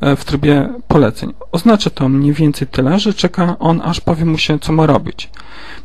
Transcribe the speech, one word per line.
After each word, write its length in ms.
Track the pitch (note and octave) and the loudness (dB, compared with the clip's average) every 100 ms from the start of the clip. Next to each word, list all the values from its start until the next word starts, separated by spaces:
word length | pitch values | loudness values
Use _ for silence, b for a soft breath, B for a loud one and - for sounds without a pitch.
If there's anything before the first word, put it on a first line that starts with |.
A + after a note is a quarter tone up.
e, 160 | C#3+ C#3 | 0 0
w 80 | |
trybie 440 | - C#3+ D3 C#3+ F3+ A#3+ - | -2 0 2 2 2 -6 2
poleceń. 440 | D#3 A2+ - - - - | 4 4 0 -10 -10 -6
Oznacza 380 | E3 A#3 G#3 - | 2 4 4 2
to 180 | - C3 | -2 0
mniej 240 | C#3 C#3+ | 2 2
więcej 360 | D3 D#3 - C3+ | 2 2 0 -4
tyle, 300 | - C3 F#3+ | -2 0 2
że 160 | G#3 | 0
czeka 440 | G3 F3 - F3 - | 0 -2 0 -2 0
on, 240 | E3 E3 | 0 0
aż 160 | - F3 | 0 -4
powie 240 | - D#3+ | -2 0
mu 140 | E3 D#3 | 0 0
się, 200 | - D3+ | 0 -2
co 140 | - | 0
ma 140 | D#3+ D#3 | 2 4
robić. 440 | C3+ E3 - - B B B B B | 2 0 -10 -12 B B B B B